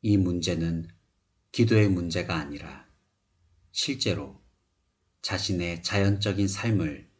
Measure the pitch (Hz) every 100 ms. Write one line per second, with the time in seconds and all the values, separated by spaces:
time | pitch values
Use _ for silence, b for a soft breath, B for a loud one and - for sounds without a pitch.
0 | 113 104 90 87 85 82 82 82 82 -
1 | _ _ _ _ _ - 113 113 104 90
2 | 87 82 87 85 73 71 80 78 - _
3 | _ _ _ _ _ _ _ - - 135
4 | - 87 - - _ _ _ _ _ _
5 | _ _ - 98 - 92 85 85 85 101
6 | 98 101 104 98 98 98 117 107 80 73
7 | - _